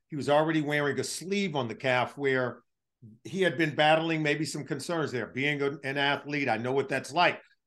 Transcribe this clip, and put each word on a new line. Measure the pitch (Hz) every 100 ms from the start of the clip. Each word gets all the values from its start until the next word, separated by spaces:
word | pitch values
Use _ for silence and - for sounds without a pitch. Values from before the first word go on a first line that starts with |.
| -
he | 151
was | 123
already | 147 156 160
wearing | 143 147 147 151
a |
sleeve | 117 - 170 202 196 147
on | 120
the | 110
calf | 131 123 120 -
where | 139 131 123 - _ _ _ _ 110 107
he | - 190
had | 180 131
been | 160 127
battling | 151 160 165 160
maybe | 151 151
some | 151 151 135
concerns | 143 - 165 135
there. | 120 107
Being | 123 143 147
a, | 139 143
an | 135 139
athlete, | 143 139 143 147 131
I | 110
know | 123
what | 139 139
that's | 135 -
like. | 156 170 - - _